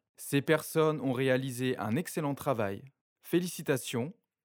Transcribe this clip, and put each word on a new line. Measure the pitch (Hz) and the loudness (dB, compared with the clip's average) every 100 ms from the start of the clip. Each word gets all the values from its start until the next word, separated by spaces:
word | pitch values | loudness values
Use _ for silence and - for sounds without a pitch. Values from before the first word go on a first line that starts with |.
| _ - | _ -16
Ces | - 143 | -2 0
personnes | 135 156 - 165 156 156 | 4 2 2 2 2 2
ont | 135 | -2
réalisé | 123 135 127 135 120 127 123 | 0 2 2 0 -2 -2 0
un | 104 | 0
excellent | 117 180 - 147 | -2 -2 -4 -4
travail. | 139 - 120 101 98 135 _ _ _ | -2 -2 0 0 -4 -12 _ _ _
Félicitations | - 175 180 - 160 135 - 123 135 - _ _ | -2 0 0 -4 -2 0 0 -4 -4 -8 _ _